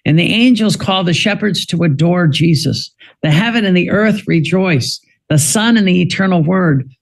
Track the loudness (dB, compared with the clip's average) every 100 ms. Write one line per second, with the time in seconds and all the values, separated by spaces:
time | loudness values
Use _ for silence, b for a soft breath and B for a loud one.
0 | 0 0 2 2 2 2 2 -2 -2 -2
1 | 0 0 -2 -2 -2 -4 -4 -2 0 2
2 | 0 2 0 2 2 2 0 -6 -8 B
3 | B B 0 0 0 0 0 0 0 0
4 | 0 -2 -2 -2 0 0 0 0 -2 -8
5 | _ _ _ -4 -2 -2 2 2 2 2
6 | 0 -2 0 0 0 0 0 0 -4 -12